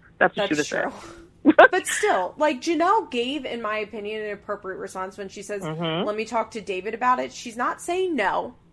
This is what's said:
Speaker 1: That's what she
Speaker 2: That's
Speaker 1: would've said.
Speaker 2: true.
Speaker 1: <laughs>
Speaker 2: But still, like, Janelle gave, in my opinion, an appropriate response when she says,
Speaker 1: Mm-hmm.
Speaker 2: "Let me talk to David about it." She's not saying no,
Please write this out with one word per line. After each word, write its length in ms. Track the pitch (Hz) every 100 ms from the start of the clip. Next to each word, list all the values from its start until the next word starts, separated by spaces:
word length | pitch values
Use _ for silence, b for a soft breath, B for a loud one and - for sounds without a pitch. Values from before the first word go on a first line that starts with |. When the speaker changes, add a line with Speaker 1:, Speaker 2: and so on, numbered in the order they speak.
| - -
Speaker 1:
That's 180 | 180 -
what 140 | 196
she 60 | 151
Speaker 2:
That's 160 | 147
Speaker 1:
would've 200 | - -
said. 0 |
Speaker 2:
true. 640 | - - - - - - 302
Speaker 1:
<laughs> 140 | 359
Speaker 2:
But 160 | 370 -
still, 460 | - 415 196 180 -
like, 220 | 302 247
Janelle 480 | 311 320 349 440 349
gave, 360 | 240 240 294 254
in 160 | 240
my 160 | 214 214
opinion, 460 | 208 220 208 220 214
an 60 |
appropriate 460 | 202 - 202 190 185
response 400 | 196 190 190 196
when 120 | 196
she 120 | 208
says, 220 | 196 208
Speaker 1:
Mm-hmm. 420 | 165 160 165 160 208
Speaker 2:
"Let 100 | 214
me 80 | 220
talk 260 | 233 220
to 100 | 233
David 320 | 185 185 196
about 260 | 220 247 254
it." 120 | 254
She's 240 | - 247 220
not 260 | 269 339
saying 340 | - 359 370 285
no, 400 | 190 160 240 - -